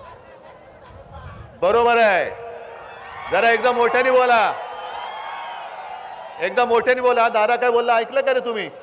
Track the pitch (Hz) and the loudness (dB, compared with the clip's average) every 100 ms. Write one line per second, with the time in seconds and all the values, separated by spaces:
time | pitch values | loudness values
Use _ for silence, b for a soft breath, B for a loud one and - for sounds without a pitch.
0 | - - - - - 508 - - - - | -20 -20 -20 -20 -20 -20 -20 -20 -20 -20
1 | - - - - - - 175 226 233 233 | -20 -18 -16 -18 -18 -4 0 2 4 4
2 | 220 180 131 - - - - - - - | 4 4 0 -6 -12 -14 -16 -16 -18 -18
3 | - - - 165 226 226 240 240 233 240 | -18 -14 -4 2 2 4 2 2 2 2
4 | 254 254 247 233 190 139 - - - - | 4 4 6 4 2 0 -8 -12 -12 -12
5 | - - - - - - - - - - | -12 -12 -12 -12 -12 -12 -14 -14 -14 -14
6 | - - - - 170 196 240 233 233 254 | -14 -16 -14 -6 -4 0 2 2 2 2
7 | 247 240 226 214 214 240 247 233 240 233 | 4 4 2 2 2 2 2 2 4 2
8 | 226 262 269 254 240 220 170 - | 2 0 0 0 -2 -6 -8 -10